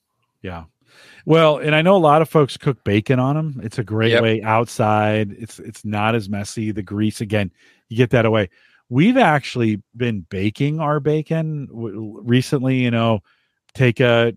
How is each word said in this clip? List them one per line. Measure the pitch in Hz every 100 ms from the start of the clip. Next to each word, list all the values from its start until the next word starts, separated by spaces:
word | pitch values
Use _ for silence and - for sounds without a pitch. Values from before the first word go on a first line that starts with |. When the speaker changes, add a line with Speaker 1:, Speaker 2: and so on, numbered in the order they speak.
| _ _ _ _
Speaker 1:
Yeah. | 95 85 80 _ _ _ - - -
Well, | 160 160 147
and | 151
I | 156
know | 170
a | 196
lot | 151 151
of | 160
folks | 160 139 -
cook | 151 123
bacon | - 104 - 127
on | 131 151
'em. | 160 127
It's | 110 -
a |
great | 104 110 113
Speaker 2:
Yep. | 117
Speaker 1:
way | 113 110
outside. | 110 110 120 - 107 107 107 107 101
It's, | 98 113 -
it's | - -
not | 107 104 107
as | 117 101
messy. | 101 104 - 107
The | 104
grease, | 90 104 107 -
again, | 110 107 95 _ _ _ -
you | 113
get | 127
that | 123
away. | 110 110 95 _ _ _ -
We've | 123 202 254
actually | 190 151 - 123 113 104 -
been | 113 120 104 85
baking | 98 104 - 139 156
our | 147 151
bacon | 143 156 151 160 156 151 135
w-, | 113 113 98 107 107
recently, | 117 123 127 147 131 131
you | 123
know, | 117 117 107 - _ _ _ _
take | - 127 117
a, | 123 117 117